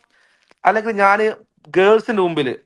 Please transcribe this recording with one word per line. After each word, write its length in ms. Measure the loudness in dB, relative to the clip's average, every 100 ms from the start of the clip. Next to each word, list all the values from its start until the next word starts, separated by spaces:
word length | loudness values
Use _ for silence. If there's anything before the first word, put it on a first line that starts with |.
| _ _ _ _ _ _
അല്ലെങ്കിൽ 280 | -2 -2 -2
ഞാൻ 280 | 0 2 2 0 -4 _ _ -6
ഗേൾസിന്റെ 540 | 0 2 2 0 -2
മുമ്പിൽ, 260 | -2 -2 -4 -6